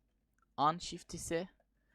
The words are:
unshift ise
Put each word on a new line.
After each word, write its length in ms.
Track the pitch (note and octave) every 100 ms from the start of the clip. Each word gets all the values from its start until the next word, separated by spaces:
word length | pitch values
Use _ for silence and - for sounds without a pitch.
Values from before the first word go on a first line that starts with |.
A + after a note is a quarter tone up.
| _ _ _ _ _ -
unshift 580 | D3 F3 - F3 -
ise 340 | F3 - E3 F#3 - _ _ _